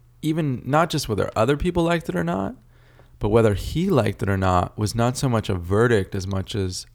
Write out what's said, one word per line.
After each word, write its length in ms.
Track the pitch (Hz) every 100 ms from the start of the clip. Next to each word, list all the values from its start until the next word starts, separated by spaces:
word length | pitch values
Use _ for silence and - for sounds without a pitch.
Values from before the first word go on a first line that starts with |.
| _ _
even 400 | 151 160 151 123 123
not 240 | 151 170
just 200 | 156 -
whether 200 | 98 95 -
other 220 | 117 143
people 260 | 175 175
liked 240 | 165 170 170
it 80 | 175
or 80 |
not, 320 | 165 185 196 254 - - - - - -
but 80 | 104
whether 280 | 113 110 98
he 340 | - 156 190
liked 340 | 147 107 95
it 60 | 98
or 80 | 98
not 400 | 95 90 95 -
was 180 | 104 113
not 220 | 120 127
so 100 | 135
much 220 | 113 -
a 60 | 92
verdict 600 | 85 101 120 110 92 98
as 100 | 95
much 300 | 98 - 107
as 300 | 92 92 -